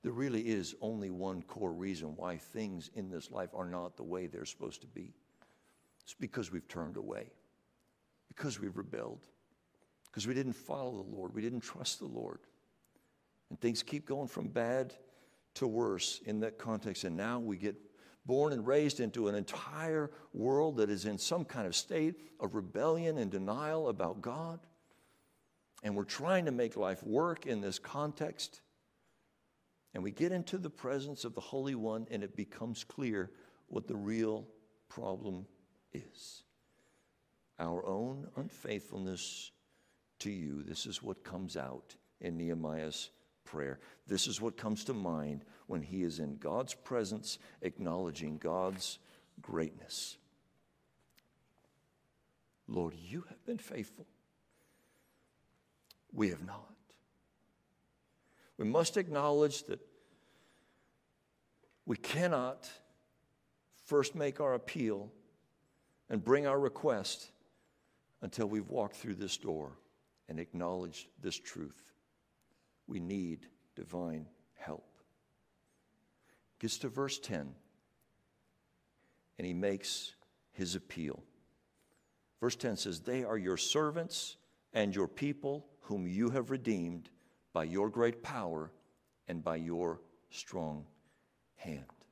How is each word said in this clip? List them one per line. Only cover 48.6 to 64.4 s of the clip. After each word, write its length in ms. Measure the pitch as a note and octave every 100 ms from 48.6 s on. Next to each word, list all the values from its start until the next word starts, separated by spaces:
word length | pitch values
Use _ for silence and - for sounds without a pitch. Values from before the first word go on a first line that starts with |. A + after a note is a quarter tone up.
| F#2 F#2+ - - - - _ -
greatness. 760 | - E2 D#2+ - - - - - _ _ _ _ _ _ _ _ _ _ _ _ _ _ _ _ _ _ _ _ _ _ _ _ -
"Lord, 280 | G#2+ E2+ E2
you 260 | F2 C#3
have 200 | F3 - -
been 120 | A#3+
faithful. 500 | - F#3 - - - _ _ _ _ _ _ _ _ _ _ _ _ _ _ _ _ _ _ - _
We 180 | - G#2
have 140 | E2
not." 300 | F2+ - - - _ - _ _ _ _ _ _ _ _ _ _ _ _ _ _ - -
We 60 |
must 320 | G#2 C#3+ E3 G#3
acknowledge 680 | F3+ D3 D3 D3 D3+ C3+
that 220 | - - - - _ - _ - _ _ _ _ _ _ _ _ _ _ _ _ _ _ -
we 120 | A2+
cannot 760 | - D3 F3 C#3+ B2+ C3 - - _ _ _ _ _ _ _ _ _ -
first 320 | - C#3+ C3+ E3
make 240 | C#3+
our 140 | C3